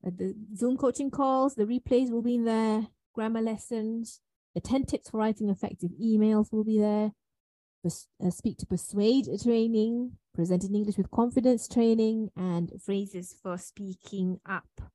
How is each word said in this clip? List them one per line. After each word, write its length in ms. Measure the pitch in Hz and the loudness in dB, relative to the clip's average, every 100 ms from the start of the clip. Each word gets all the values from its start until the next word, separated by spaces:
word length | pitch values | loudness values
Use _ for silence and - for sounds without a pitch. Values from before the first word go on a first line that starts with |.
Uh, 60 | 185 180 | -8 -6
the 180 | 190 202 202 208 | -6 -6 -12 -2
Zoom 200 | 240 262 | 0 2
coaching 340 | 269 247 277 | 0 0 -4
calls, 440 | 269 269 262 269 | 0 0 2 2
the 100 | 269 | 2
replays 460 | 208 247 - 247 254 | 0 0 2 2 2
will 120 | 233 | 0
be 120 | 233 | 0
in 100 | 240 | 0
there, 440 | 226 220 220 220 214 _ _ | 2 2 2 0 -2 _ _
grammar 280 | - 220 226 | -6 -4 0
lessons, 800 | 220 214 - 233 220 226 226 - _ _ _ | -2 -4 -6 -4 -4 -4 -8 -14 _ _ _
the 80 | - | -8
ten 240 | - 269 | -2 -2
tips 260 | 269 285 - | 0 -4 -4
for 80 | 220 | -2
writing 300 | 214 214 214 | 0 0 -2
effective 440 | 190 208 - 175 165 | -2 -4 -6 -8 -4
emails 500 | 226 214 214 214 214 | 2 4 6 4 2
will 120 | 220 | 0
be 160 | 214 214 | 2 2
there, 320 | 214 208 214 - _ _ _ _ _ _ | 4 2 0 -4 _ _ _ _ _ _
pers-, 240 | 175 - - _ | -6 -6 -16 _
uh, 60 | 180 | -4
speak 280 | - 226 - | -2 -4 -6
to 80 | - | -4
persuade 600 | 180 - 202 208 262 131 202 | -4 -4 0 4 4 2 -2
training, 760 | 240 233 226 226 220 240 247 - _ | 2 2 4 2 2 0 -6 -10 _
present 300 | - 170 180 | -2 2 2
in 100 | 190 | 2
English 220 | 208 214 202 | 0 0 0
with 140 | 185 | 0
confidence 560 | - 240 254 247 233 - | 0 2 2 4 2 0
training, 600 | - 226 226 220 220 214 - | 2 4 4 2 0 -4 -4
and 360 | 185 170 170 - | -2 -2 -2 -6
phrases 520 | - 196 196 185 180 - | -4 -4 -4 -10 -14 -12
for 160 | 190 180 | -8 -8
speaking 840 | - - 202 185 - 196 185 185 - | -10 -12 -12 -12 -10 -4 -2 -2 -6
up. 320 | 190 _ - - | -8 _ -16 -16